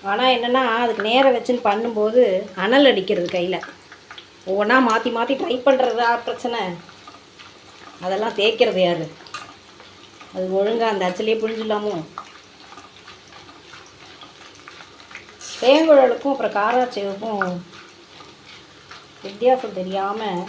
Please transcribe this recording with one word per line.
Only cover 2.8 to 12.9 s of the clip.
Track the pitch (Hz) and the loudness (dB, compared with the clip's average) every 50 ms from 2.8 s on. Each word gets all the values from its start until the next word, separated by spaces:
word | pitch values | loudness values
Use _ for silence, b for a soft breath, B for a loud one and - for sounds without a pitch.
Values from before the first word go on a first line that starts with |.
| 294 262 | 6 6
அடிக்கிறது | 214 196 185 - 208 180 175 175 - | 4 2 0 -2 -2 -2 -2 -2 -2
கையில. | 180 175 180 185 165 - - - - - - - - - - - - - - - - - 190 | -4 -2 -2 -4 -6 -8 -12 -18 -20 -20 -20 -20 -20 -20 -20 -20 -20 -20 -20 -20 -16 -6 -4
ஒவ்வொன்னா | 190 202 208 214 247 262 262 233 | -2 -2 2 4 4 4 4 4
மாத்தி | 220 233 233 254 226 | 2 0 0 -2 -2
மாத்தி | 226 233 240 277 262 | -2 -2 -2 -2 -4
ட்ரை | 381 349 247 247 - | -2 -4 -4 0 2
பண்றதா | 285 269 254 262 247 220 233 240 233 240 233 - | 2 4 4 2 0 0 0 0 0 0 0 -2
பிரச்சனை, | - 226 - - 240 233 233 202 180 170 165 - - - - - - - - - - - - - - - - - - - - - - - - 175 | -8 -8 -6 -6 -6 -4 -4 -4 -6 -8 -10 -14 -20 -20 -20 -20 -20 -20 -20 -20 -20 -20 -20 -20 -20 -20 -20 -20 -20 -20 -20 -20 -20 -18 -10 -6
அதெல்லாம் | 185 190 196 214 233 226 214 | -6 -4 -2 -4 -4 -2 0
தேய்க்கிறது | 196 220 226 - 240 226 196 185 185 | 0 0 2 2 2 2 4 2 2
யாரு? | 175 175 160 160 156 - - - - - - - - - - - - - - - - - - - - - - - - - | 2 2 -2 -4 -10 -10 -18 -20 -16 -16 -16 -16 -16 -20 -20 -20 -20 -20 -20 -20 -20 -20 -20 -20 -20 -20 -20 -20 -12 -6
அது | 185 185 185 185 190 | -6 -4 -2 0 0
ஒழுங்கா | 202 214 226 233 226 226 | 0 0 0 0 0 0
அந்த | 208 190 185 180 | 0 0 -2 -4
அச்சிலேயே | 180 - 220 220 226 220 | -2 -4 -2 -2 -2 -2
புழிஞ்சிடலாமோ? | 220 220 220 220 220 220 214 208 208 214 196 170 156 - - - - - - - - - - - - - - - - - | -2 -6 -6 -6 -4 -4 -4 -2 -2 -4 -6 -6 -10 -12 -16 -18 -18 -18 -20 -20 -20 -20 -20 -20 -20 -20 -20 -20 -20 -20